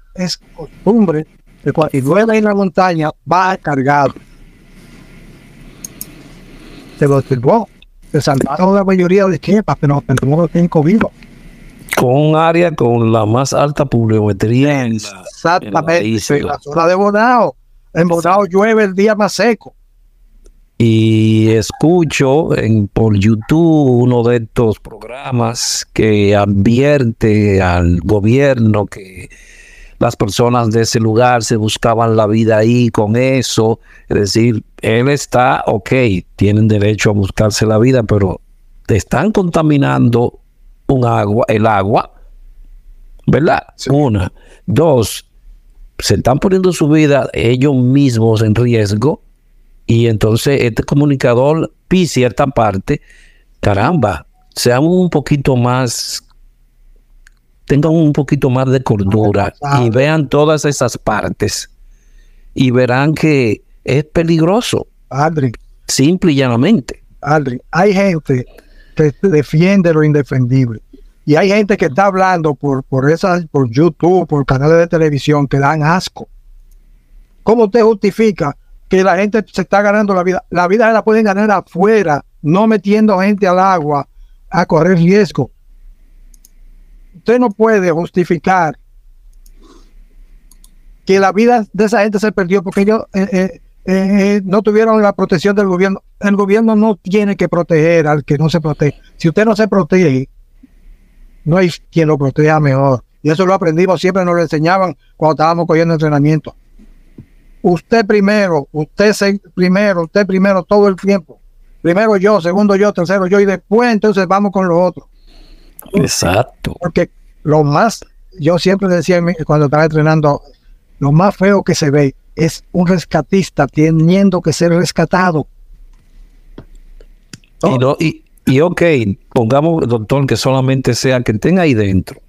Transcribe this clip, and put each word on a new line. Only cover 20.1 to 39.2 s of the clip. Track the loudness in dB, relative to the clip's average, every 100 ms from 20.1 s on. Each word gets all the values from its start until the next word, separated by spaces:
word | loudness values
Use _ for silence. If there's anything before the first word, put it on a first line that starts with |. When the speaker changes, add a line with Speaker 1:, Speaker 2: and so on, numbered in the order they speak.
| _ _ _ -20 _ _ -2
Speaker 2:
Y | 2 2 2 2 2 2 2
escucho | 2 -2 -2 2 2 0 0 0 0 0 -2
en, | 0 0 0
por | -2 0 2
YouTube | 2 0 0 2 2 2 2 2
uno | 2 2
de | 0 -2
estos | -2 -2 -2 -2
programas | -10 -20 -16 -14 -6 -4 -4 -4 -6 -8 -6
que | -2 0 2 2
advierte | 2 0 0 0 2 2 0 -2 -2 0 2 2 2
al | 0 0 0 0
gobierno | 0 0 2 2 2 2 0 0 -4
que | -10 -20 -20 -20 -20 -20 -20 -20 -20 -20 -6
las | -6 -4
personas | -6 -2 0 0 0
de | 0
ese | 0 0
lugar | 0 2 2 0
se | -2 -2
buscaban | -2 -2 -2 0 0 2
la | 2
vida | 2 2 2
ahí | 2 2 0
con | 0 0
eso. | 0 0 -2 -2 0 0 -2 -10 -20 -4
Es | -2
decir, | 0 0 0 -2 -8 -8
él | -2 0 0
está, | -2 -2 0 0 0 -2
ok, | -4 -2 0 0 -2 -6
tienen | -4 0 2 2
derecho | 2 0 0 0
a |
buscarse | 0 -2 -2 -2 0
la | 0 2
vida, | 2 2
pero | 0 0 0 -4 _ _ _ -12 -4
te | -2
están | -2 -2